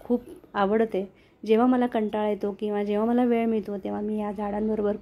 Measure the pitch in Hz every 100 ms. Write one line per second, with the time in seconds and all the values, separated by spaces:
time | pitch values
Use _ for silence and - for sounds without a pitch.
0 | - 247 - - - 208 196 220 226 185
1 | 196 - _ _ 208 220 247 254 247 240
2 | 214 214 214 202 202 196 214 208 208 208
3 | 226 240 247 233 226 220 208 202 208 208
4 | 208 214 208 202 208 208 214 214 208 208